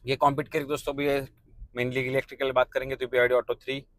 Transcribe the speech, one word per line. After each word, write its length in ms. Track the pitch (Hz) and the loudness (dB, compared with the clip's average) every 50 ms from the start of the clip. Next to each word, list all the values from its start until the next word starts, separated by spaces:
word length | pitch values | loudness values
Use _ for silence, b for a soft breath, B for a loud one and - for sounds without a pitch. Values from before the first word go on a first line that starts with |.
| - | -2
ये 100 | 123 135 | -4 0
compete 320 | 131 147 143 139 147 143 - | 2 2 2 2 2 -4 -2
करेगी 200 | - 160 143 135 | -4 -4 -2 -2
दोस्तों, 240 | 147 147 - 147 | -4 -4 -4 -6
अभी 140 | 139 139 143 | -4 -2 0
ये 220 | 143 139 139 135 - _ _ _ _ - - - - - | 0 0 0 -2 -6 _ _ _ _ -20 -20 -20 -10 -4
mainly 240 | 123 123 127 123 131 | -4 -4 -2 -2 -2
electrical 520 | 127 127 135 135 - - 135 - 139 131 | -2 0 -2 -2 -2 -4 -8 -4 -4 2
बात 200 | 127 127 123 - | 2 2 2 2
करेंगे 240 | - 131 131 135 135 | 0 -6 -4 -4 -6
तो 100 | 127 127 | -6 -6
बी 120 | 120 127 123 | 0 2 2
वाई 100 | 123 123 | 4 4
डी 60 | 127 | 4
ऑटो 200 | 123 117 - 120 | 2 2 0 -6
थ्री 320 | - - 131 131 139 135 _ _ | -6 -4 -8 -8 -8 -8 _ _